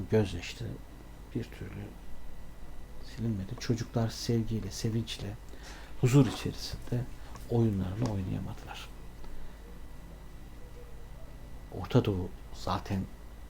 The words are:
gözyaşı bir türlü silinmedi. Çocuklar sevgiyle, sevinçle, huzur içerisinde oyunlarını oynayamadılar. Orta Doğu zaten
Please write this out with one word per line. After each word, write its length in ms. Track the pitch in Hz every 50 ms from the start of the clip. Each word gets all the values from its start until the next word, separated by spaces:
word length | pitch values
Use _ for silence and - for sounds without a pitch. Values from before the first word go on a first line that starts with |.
| 98 -
gözyaşı 560 | 110 110 104 92 90 85 - - - - 117 104 - - - - - - - - - - - - -
bir 100 | 120 113
türlü 400 | - - - 98 95 98 101 104 98 - - - - - - - - - - - - - - - - - - - - - - -
silinmedi. 480 | - - - 110 117 110 98 95 98 120 -
Çocuklar 500 | - - 120 113 117 - - 120 113 113
sevgiyle, 600 | - - - - 120 117 113 - 113 107 95 101
sevinçle, 640 | - - - 113 107 117 110 - - - 98 101 104 - - - - - - - - - - - - -
huzur 260 | - 123 123 143 131
içerisinde 760 | - - - - - - - - - - - - - 127 123 123 - - - - - - - - -
oyunlarını 600 | 120 117 113 113 101 95 92 92 92 110 127 113 104
oynayamadılar. 760 | 98 92 98 104 98 98 98 104 - - - - - - - - - - - - - - - - - - - - - - - - - - - - - - - - - - - - - - - - - - - - - - - - - - - - - - - - - - - - - - - - 101
Orta 240 | 95 - - 127 -
Doğu 240 | 110 98 92 95 - - - - - -
zaten 480 | - - - - - - - - - - - - - - - - - - -